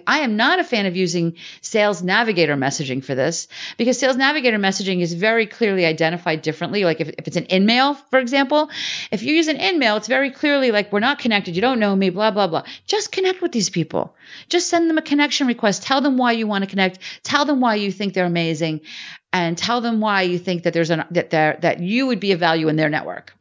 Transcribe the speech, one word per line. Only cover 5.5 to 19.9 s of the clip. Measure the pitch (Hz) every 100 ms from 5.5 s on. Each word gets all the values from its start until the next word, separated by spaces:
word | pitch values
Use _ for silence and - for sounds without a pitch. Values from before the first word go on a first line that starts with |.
| - 214 190 165
identified | 160 160 175 170 156
differently. | 156 151 170 208
Like | 175 160
if, | 151
if | - -
it's | 175
an | -
in-mail, | 190 208 247 277 285 -
for | 262
example, | 240 277 269 302 302 - - - -
if | 208
you | 247 311
use | 311
an | 285
in-mail, | 392 339 226 214
it's | 220
very | 262 277
clearly | 262 294 285 254
like, | 208 202
"We're | 202
not | 240 285
connected. | 233 202 185 170
You |
don't | 247 247
know | 202 196
me, | 190
blah, | 180 214
blah, | 208 190
blah." | 160 - - -
Just | 403 -
connect | - 370 370
with | 339
these | 240 175
people. | 170 160 76 - _ - - -
Just | 349 -
send | 339 330
them | 320
a |
connection | 320 294 294 285 262
request. | 233 214 190
Tell | - 269
them | 277 254
why | 247
you | 226 214
wanna | 196 196
connect. | 196 185 185 - -
Tell | - 262 294
them | 269
why | 240 214
you | 202
think | 190 202
they're | 185 180
amazing. | 170 165 156 160 156 - - - - _
And | 185 170 170
tell | 202 240
them | 233